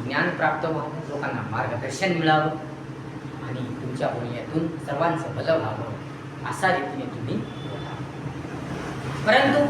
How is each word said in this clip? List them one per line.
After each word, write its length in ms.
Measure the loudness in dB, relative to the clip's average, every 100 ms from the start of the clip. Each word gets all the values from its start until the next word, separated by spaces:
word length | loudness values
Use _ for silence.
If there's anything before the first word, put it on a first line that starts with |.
ज्ञान 260 | -2 2 2
प्राप्त 360 | 2 2 2 0
व्हावं, 440 | 0 -2 -6 -6
लोकांना 320 | -4 -2 -2 -2
मार्गदर्शन 680 | -2 -2 -2 -2 0 2 4
मिळावं 1300 | 6 6 6 0 -6 -10 -10 -10 -10 -10 -8 -8 -6
आणि 180 | -4 -4 -4
तुमच्या 260 | -4 -2 -2
बोलण्यातून 600 | -2 -4 -6 -2 0 0 -4 -4
सर्वांचं 500 | 0 2 2 -2 -2
भलं 220 | 2 2
व्हावं 340 | 2 -4 -6 -6 -8 -10 -10 -8 -6
अशा 300 | 0 2 2
रीतीने 300 | 0 -4 -6
तुम्ही 300 | -4 -4 -2
बोला. 560 | -4 -8 -8 -6 -6 -8 -8 -8 -8 -6 -8 -6 -6 -6 -6 -6 -6 0 6
परंतु 400 | 8 8 6